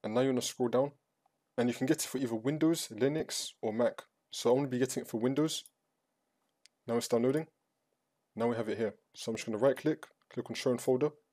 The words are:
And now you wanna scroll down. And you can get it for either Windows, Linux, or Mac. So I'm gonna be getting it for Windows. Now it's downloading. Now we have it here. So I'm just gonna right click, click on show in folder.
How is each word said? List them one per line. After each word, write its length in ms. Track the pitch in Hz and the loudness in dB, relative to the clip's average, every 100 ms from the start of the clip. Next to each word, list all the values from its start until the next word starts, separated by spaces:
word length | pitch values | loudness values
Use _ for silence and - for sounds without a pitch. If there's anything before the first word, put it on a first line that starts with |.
And 100 | 107 | 0
now 100 | 113 | 0
you 80 | 135 | 2
wanna 120 | 127 | 0
scroll 260 | - - 123 | -2 -2 0
down. 220 | 123 143 - _ _ _ _ _ - | 2 0 -4 _ _ _ _ _ -2
And 120 | 123 | 0
you 60 | |
can 120 | 120 131 | 0 0
get 160 | 156 | 0
it 40 | - | -2
for 100 | 131 | -4
either 160 | 127 | -2
Windows, 540 | 113 117 151 160 165 - | -2 -2 2 2 2 -4
Linux, 640 | 107 135 156 156 - - - | 0 0 0 -4 -6 -8 -6
or 100 | 110 | -4
Mac. 300 | 107 117 - - _ _ | 2 0 0 -18 _ _
So 180 | - 120 | -2 2
I'm 60 | 127 | 2
gonna 120 | 143 | 2
be 120 | 123 | 0
getting 240 | 127 - | 0 -2
it 40 | - | -6
for 120 | 113 | 0
Windows. 420 | 123 139 156 - - _ _ _ _ _ _ _ _ _ _ _ - | 0 2 0 -2 -10 _ _ _ _ _ _ _ _ _ _ _ -2
Now 80 | 117 | -2
it's 100 | - | 2
downloading. 400 | 117 123 147 160 _ _ _ _ _ _ _ _ | 2 4 2 -2 _ _ _ _ _ _ _ _
Now 140 | 110 117 | -2 -2
we 80 | 113 | 0
have 120 | 110 | -2
it 80 | 107 | -2
here. 200 | 110 - _ | -2 -4 _
So 160 | - - | -12 -8
I'm 60 | 110 | -6
just 100 | - | -4
gonna 120 | 107 | 2
right 180 | 135 135 | 2 2
click, 320 | 151 156 - _ _ | 0 -2 -6 _ _
click 220 | - - | -10 -8
on 60 | - | -2
show 160 | 135 | 0
in 60 | 120 | 0
folder. 320 | - 127 147 - _ | 2 2 2 -4 _